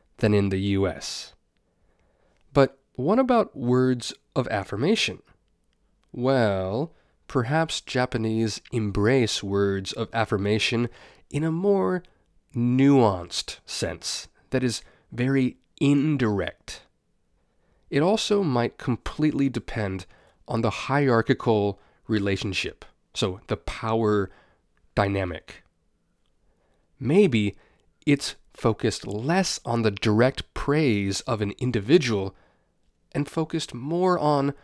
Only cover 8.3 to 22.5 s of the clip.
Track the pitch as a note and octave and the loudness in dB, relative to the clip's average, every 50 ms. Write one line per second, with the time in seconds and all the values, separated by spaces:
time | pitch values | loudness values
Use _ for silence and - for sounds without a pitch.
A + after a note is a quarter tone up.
8.3 | A2+ A2 A2+ A2 - - - - - A#2 G#2+ G#2 F#2 G#2 G2+ A2+ C3+ C3+ A#2+ G#2+ | 0 0 -2 -2 -4 -6 -10 -8 -6 -4 -4 -2 0 0 2 4 4 4 2 0
9.3 | - - G#2 G2 G2 G2 G2+ G2 G2 G2 F#2+ - - - A2+ - - A#2 A2 - | -2 -4 -4 -2 0 0 0 0 0 -4 -6 -8 -8 -8 -8 -4 -4 -4 -2 -2
10.3 | A2+ F#2+ G2 G2+ G#2+ A2 - - A#2+ A#2 A#2+ A#2 - - - - - _ _ _ | -2 0 0 0 0 0 0 0 0 -2 -2 -4 -6 -12 -20 -20 -20 _ _ _
11.3 | - D3 D#3+ E3 D#3+ E3+ F#3+ G3+ G3+ F#3+ F#3 F#3 F#3 F3+ F3 - _ _ _ _ | -4 -2 -2 -2 -2 0 0 2 2 2 0 0 -2 -4 -6 -10 _ _ _ _
12.3 | _ _ _ _ - A2+ A#2+ A#2+ B2 C3 C3+ C#3+ C#3+ C3+ A#2 G#2 F#2+ F2 F2 F2+ | _ _ _ _ -4 -2 0 2 4 6 6 6 8 6 6 4 2 0 -6 -10
13.3 | - - - - - - _ - - - - E2+ F2 E2+ - - - - - - | -10 -10 -10 -10 -14 -16 _ -12 -8 -6 -6 -6 -6 -8 -8 -8 -10 -10 -12 -16
14.3 | _ _ _ _ - B2+ C3+ B2 A2 - - - _ _ _ _ - A#2 B2 C3+ | _ _ _ _ -2 -2 -2 -2 -2 -6 -10 -16 _ _ _ _ -6 -4 -2 0
15.3 | C3+ C3+ B2+ B2 - _ _ _ _ - C#3 C#3+ C#3+ C#3+ C3+ D#3 D3+ A#2+ A#2+ G#2+ | 2 2 0 0 -2 _ _ _ _ 0 2 4 4 4 2 2 0 2 2 0
16.3 | G#2 G2 E2 - - _ _ - - - - _ _ _ _ _ _ _ _ _ | 0 0 -2 -4 -8 _ _ -18 -18 -18 -20 _ _ _ _ _ _ _ _ _
17.3 | _ _ _ _ _ _ _ _ _ _ _ _ - C#3 D#3 F#3 G#3+ A3 - - | _ _ _ _ _ _ _ _ _ _ _ _ 0 2 2 2 2 0 0 0
18.3 | G#3 G3+ G3 D#3 B2+ A#2+ A#2 - - - - C#3+ A#2+ - - - - - D3+ D#3 | 0 0 2 2 0 0 0 -2 -4 -4 -4 -4 -4 -2 -4 -8 -2 0 0 0
19.3 | - C3+ C#3 C3+ A#2+ - - - - A2+ G#2 F#2+ F#2+ F#2 - - - _ _ _ | 2 0 0 -2 -2 -4 -8 -6 -6 -6 -4 -4 -6 -8 -10 -14 -20 _ _ _
20.3 | _ _ _ - - A2+ A2+ G#2+ - - - - C3+ C#3+ C#3+ C3 A#2+ A2+ A2 - | _ _ _ -6 -2 0 0 0 -2 -4 -4 -2 0 2 2 4 4 4 4 2
21.3 | B2 - - A#2+ A2+ G#2 G2+ G2+ G2 - _ _ _ _ _ - A2+ G#2+ G2+ G2+ | 0 2 2 2 2 2 2 0 -2 -6 _ _ _ _ _ -4 -2 -2 0 -2
22.3 | G2 - - G#2 | -2 -2 -4 -4